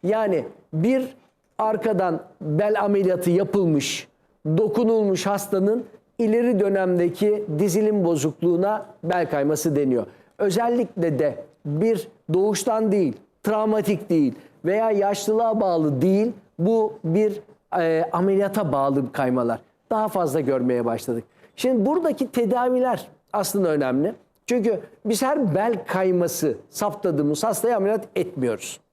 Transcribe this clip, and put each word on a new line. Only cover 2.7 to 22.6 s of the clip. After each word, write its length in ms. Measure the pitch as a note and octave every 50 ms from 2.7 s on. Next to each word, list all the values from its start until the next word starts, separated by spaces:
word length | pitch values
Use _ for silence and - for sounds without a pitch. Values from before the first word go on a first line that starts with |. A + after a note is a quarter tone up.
| G#3+ G#3
ameliyatı 480 | G3+ G3+ G3+ G3 G3 F#3 F3+ F3 F3+ F3
yapılmış, 760 | E3+ F3+ G3 G3 - G3+ F#3+ E3 D#3 C#3+ C3 - - - - - _ _ _ _ _ _ _
dokunulmuş 800 | D#3 D#3+ E3+ A3 G#3+ G#3 A3 B3 A3 A3+ A3 G#3+ G3+ F#3+ F3+ -
hastanın 580 | G3 G3+ G3 G3+ - - F#3+ F#3+ G3+ A3 B3 A#3+ - - - _ _ _ -
ileri 420 | A#3 G#3+ G#3+ A#3 A#3+ B3 A#3+ F#3+
dönemdeki 840 | G#3 G3 G3 G3 F#3+ F3+ F3+ F3 F3 E3+ F3 - G#3 G#3 G#3 G#3 G#3 - D#3 D3
dizilim 460 | F#3+ G3+ E3 G#3+ G#3+ G#3+ G#3+ G#3 F3+
bozukluğuna 840 | E3+ E3+ D3 B2+ D#3 D3 - - F3 F3 E3+ F#3 G3+ G#3+ G#3+ G3+ - - - -
bel 260 | E3 F3+ F3+ E3 C#3+
kayması 460 | - D3 C#3 D3 D#3 D3+ - E3+ D3
deniyor. 300 | D3 C#3+ C3 B2+ A#2 G#2 - - - - _ _ -
Özellikle 800 | G3+ G3+ F3 G#3 A#3 A#3+ A#3+ A#3+ D4 C4 - G3 E3+ E3 D3 B2+
de 260 | D#3 D3 - - - - _ _ _
bir 440 | D3 D3 D3+ G3 A3+ A3+ F#3+ - - - _ _ - D#3+
doğuştan 580 | F3+ G3 G#3+ G#3 - - B3+ A3 A3 A3 G#3+
değil, 240 | G3 G#3 F3+ C3+ G#2+ - - _ _ _
travmatik 680 | _ G#3 G#3+ G#3+ G#3+ G#3+ G#3+ G#3+ - G3 G#3 F3+ G#3 -
değil 240 | F3 D#3+ D3 B2+ A2+ - - - _ _ -
veya 260 | D#3+ F#3+ G#3+ A3+ A3
yaşlılığa 680 | G#3+ G3+ G3 G3+ G3+ G3 - G#3 G#3+ A3 A#3 A3+ A3 A3
bağlı 420 | G#3 F#3+ F3 E3 D#3 D3+ C#3+ B2+
değil, 300 | C#3+ F#3 F#3+ G3+ G#3+ A#3+ A3+ - - _ _ -
bu 340 | E3 G3+ A3+ A3+ G#3+ G#3+ A3 - -
bir, 360 | D#3+ E3 G3+ G#3+ G#3 G3+ G#3 - - - _ _ _ - F3+
e, 260 | E3+ E3 D#3+ D#3+ E3 E3
ameliyata 600 | - E3+ F3+ G3 G3 F#3+ G3 G3 G3 G#3+ G3+ D#3
bağlı 400 | C#3+ C#3 C3+ C#3 C#3 C#3+ C3 A#2+
kaymalar. 480 | - - C#3 B2+ B2+ B2+ A#2+ A#2 A2+ A2+ - _ _ _ _ _
Daha 180 | A3+ G#3+ G#3+ G#3
fazla 320 | - G3 F3 D3+ C3 D#3+
görmeye 440 | D3 B2 C#3 B2+ B2 B2+ B2+ A#2+ A#2
başladık. 400 | A#2 A2+ A2+ - - A#2+ A#2 - _ _ _ - - _
Şimdi 300 | - - B3+ C4 A#3 F#3+
buradaki 440 | B3+ D#4 F4+ E4 D#4+ C#4 - C4+ -
tedaviler 800 | - B3 A#3 G3+ B3 A#3+